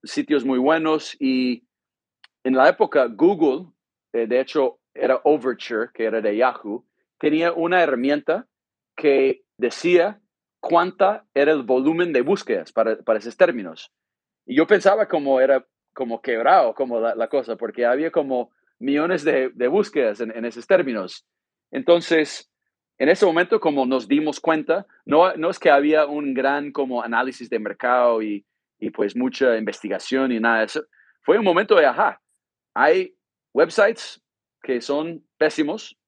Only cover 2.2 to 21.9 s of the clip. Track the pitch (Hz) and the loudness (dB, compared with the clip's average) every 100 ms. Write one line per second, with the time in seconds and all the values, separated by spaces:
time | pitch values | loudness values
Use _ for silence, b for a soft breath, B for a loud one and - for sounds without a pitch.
2.2 | - _ 131 131 139 - 214 147 123 107 | -20 _ -2 4 4 4 0 0 0 2
3.2 | 165 190 151 131 92 _ _ _ _ 117 | 2 4 0 0 -10 _ _ _ _ -6
4.2 | 113 123 131 156 131 - _ - 131 127 | -2 -2 0 0 -2 -4 _ -4 0 2
5.2 | 147 151 123 117 - 113 120 - 110 110 | 2 2 -2 -6 -6 -6 -6 -4 -4 -2
6.2 | 107 104 127 120 107 113 _ _ _ _ | -2 0 0 -2 -10 -12 _ _ _ _
7.2 | 151 156 170 165 170 180 160 123 135 147 | 0 0 0 -2 0 2 2 0 0 -2
8.2 | 151 180 - _ _ _ _ - 147 135 | -2 -4 -6 _ _ _ _ -2 2 2
9.2 | 135 - _ _ 120 - 175 180 185 208 | 2 -2 _ _ -6 -2 2 2 2 -4
10.2 | _ _ _ _ - 170 180 - 196 208 | _ _ _ _ 0 0 0 0 0 0
11.2 | _ 139 143 151 123 127 139 165 175 135 | _ 0 2 2 0 0 0 0 0 0
12.2 | 127 196 - 101 80 - 110 110 - 107 | 0 -2 -2 -6 -4 -2 0 -2 -2 -2
13.2 | 113 - 175 120 90 80 - _ _ _ | -4 0 0 0 -10 -14 -20 _ _ _
14.2 | _ _ - 131 160 202 190 214 208 165 | _ _ -2 0 4 4 4 2 0 -2
15.2 | 139 131 131 135 _ _ _ - 123 113 | 0 0 2 0 _ _ _ -10 -8 -6
16.2 | - 113 123 185 123 110 131 117 113 110 | -4 -2 4 4 2 -2 -4 -2 -2 -2
17.2 | 117 143 117 110 113 117 120 131 160 165 | -2 -4 -4 -8 -8 -2 -2 0 -2 -2
18.2 | 139 127 117 _ _ _ 135 143 165 175 | -2 -4 -6 _ _ _ -4 -2 -2 -2
19.2 | 147 135 131 120 123 185 202 151 117 104 | 0 0 -2 -2 0 0 0 0 -2 -2
20.2 | 113 113 117 117 - 190 135 110 92 - | -8 -8 -10 -12 0 0 2 -6 -8 -14
21.2 | _ _ _ _ _ 135 131 | _ _ _ _ _ -6 2